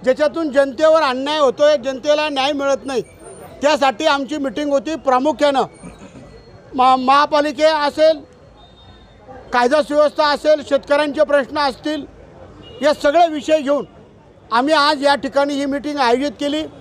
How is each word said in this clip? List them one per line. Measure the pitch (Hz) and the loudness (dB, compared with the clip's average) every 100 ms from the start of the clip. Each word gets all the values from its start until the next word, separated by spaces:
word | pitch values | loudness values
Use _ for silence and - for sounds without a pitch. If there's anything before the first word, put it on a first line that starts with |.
ज्याच्यातून | 247 262 294 311 330 | 0 0 0 -2 -2
जनतेवर | 262 277 269 311 320 | 0 0 2 2 4
अन्याय | 302 254 269 311 | 2 -2 -4 0
होतोय, | 277 - 294 294 | 0 2 2 2
जनतेला | 240 262 254 302 302 | -2 -6 -2 0 0
न्याय | 285 269 | -2 -2
मिळत | 294 277 269 | -2 -2 -2
नाही, | 269 277 - - - - - - | -4 -6 -8 -14 -20 -20 -20 -2
त्यासाठी | 277 294 269 285 311 | 0 2 0 0 -2
आमची | 277 262 302 | -2 -4 -6
मीटिंग | 269 233 294 | -6 -4 -2
होती. | 277 285 | -2 -2
प्रामुख्यानं | 320 269 254 277 302 294 269 208 - - - - - - - - - - | -6 0 0 0 0 0 0 -2 -6 -20 -20 -20 -20 -20 -20 -20 -20 -14
मा-, | 269 254 262 | 0 2 2
महापालिके | 254 277 294 302 294 285 | 2 2 4 0 -2 0
असेल, | 302 311 294 294 311 311 - - - - - - - - - - - - - | 0 2 -2 2 2 2 -6 -20 -20 -20 -20 -20 -20 -20 -20 -20 -20 -20 -6
कायदा | 247 247 302 | -2 2 0
सुव्यवस्था | - 294 302 285 302 | 0 2 0 2 0
असेल, | 285 302 302 262 | 0 0 0 0
शेतकऱ्यांचे | 277 - 277 302 277 | -4 0 0 0 0
प्रश्न | 302 285 254 294 | 0 2 0 -4
असतील, | 285 - 302 302 269 - - - - - - - | -4 -4 -8 -8 -10 -20 -20 -20 -20 -20 -20 -4
या | 277 294 | -2 0
सगळे | 294 294 339 | 2 4 2
विषय | 311 294 311 | 0 -2 -2
घेऊन | 269 285 202 - - - - - - | 0 -4 -4 -16 -20 -20 -20 -20 -4
आम्ही | 226 269 | -2 2
आज | 311 285 302 | 2 2 2
या | 285 | 0
ठिकाणी | 285 277 269 285 | 0 0 -2 -2
ही | 277 277 | -2 -4
मीटिंग | 277 285 294 | -4 -6 -2
आयोजित | 247 240 285 | 0 2 -2
केली. | - 285 302 302 - | -4 -6 -4 -6 -12